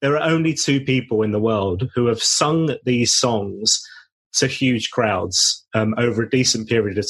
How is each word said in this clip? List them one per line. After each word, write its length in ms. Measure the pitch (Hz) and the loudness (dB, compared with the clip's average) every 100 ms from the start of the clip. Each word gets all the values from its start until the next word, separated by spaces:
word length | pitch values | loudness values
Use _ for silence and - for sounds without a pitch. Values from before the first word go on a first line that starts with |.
there 140 | 139 147 | 0 2
are 140 | 160 | 2
only 240 | 165 165 | 2 0
two 260 | 147 - 139 | 0 0 0
people 420 | 135 131 117 107 | 2 0 0 0
in 80 | 110 | 0
the 80 | 104 | 2
world 500 | 113 110 98 90 123 - | 2 2 0 -2 -2 0
who 100 | 120 | 0
have 160 | 113 | 2
sung 540 | - - 151 160 160 127 127 | 0 0 2 2 0 -2 -2
these 260 | 123 113 | 0 2
songs 680 | - 123 113 98 98 110 - - - - _ _ | 2 0 0 -4 -4 -2 -2 -4 -20 -20 _ _
to 120 | - 131 | -2 -2
huge 460 | - 131 120 - | 0 0 0 -2
crowds, 720 | - 110 95 90 95 - - _ | -2 0 0 -2 0 0 -2 _
um, 220 | 113 110 110 | -2 0 0
over 240 | 120 110 | 0 0
a 80 | 113 | 0
decent 400 | 131 131 113 110 | 0 2 -2 0
period 300 | 117 104 98 | 0 0 -2
of 80 | 101 | -2